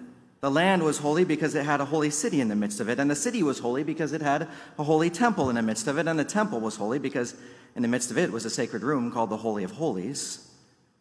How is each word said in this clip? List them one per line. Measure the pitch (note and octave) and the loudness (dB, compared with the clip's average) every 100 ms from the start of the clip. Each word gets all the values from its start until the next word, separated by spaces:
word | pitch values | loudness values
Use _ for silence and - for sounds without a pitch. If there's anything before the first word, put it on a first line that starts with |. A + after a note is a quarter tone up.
| - - - _ | -16 -20 -20 _
the | C#3 | 0
land | C#3 F#3 F#3+ | 4 6 4
was | D#3 C#3+ | 4 2
holy | D3 D#3 F3+ | 2 2 2
because | D3+ D#3 D3 | 2 0 0
it | D3 | 2
had | C#3+ | 0
a | C#3 | 0
holy | D#3 D3+ | 0 0
city | D3 A#3+ C#3+ | 0 0 2
in | A#2 | 2
the | G#2 | 2
midst | G2+ - | 0 -2
of | G#2+ | -2
it, | A#2+ | 0
and | C#3+ | 0
the | C#3+ | 0
city | A#3+ A#3 | 0 0
was | D3+ B2+ | 0 0
holy | A#2+ B2+ | -2 -2
because | D#3 D#3 D3+ | -2 -4 -4
it | D#3 | -2
had | D3 D3 D#3 - - - | 0 0 -2 -10 -12 -4
a | |
holy | D3 D#3 E3+ | 2 4 4
temple | E3+ A#3+ F#3 C3+ | 2 2 4 2
in | A#2 | 2
the | |
midst | A2+ A2 - | 0 0 0
of | C#3 | 0
it, | D#3+ | 0
and | D#3+ | 0
the | |
temple | C#3 G#3 G#3+ B2 | 0 0 0 0
was | A2 G#2 | -4 -4
holy | G#2 C#3 | -2 -2
because | C3+ C3+ A#2+ - - - - - | -2 -2 -4 -6 -18 -20 -12 -4
in | |
the | A#2 | 0
midst | B2 B2 | 0 0
of | A#2+ | 0
it | E3+ | 0
was | A2 A2 | 0 -4
a | |
sacred | B2 A#2+ A2+ | -2 -2 -2
room | G#2+ D3 A#2+ | 0 0 0
called | A#2+ A2+ | 0 -2
the | G#2 | -2
Holy | A2 G#2 F#2 | -2 -2 -4
of | |
Holies, | G#2+ D#3+ F#2+ F#2 C#3+ - - - - _ _ _ _ | -4 -2 -2 -4 -6 -8 -10 -16 -20 _ _ _ _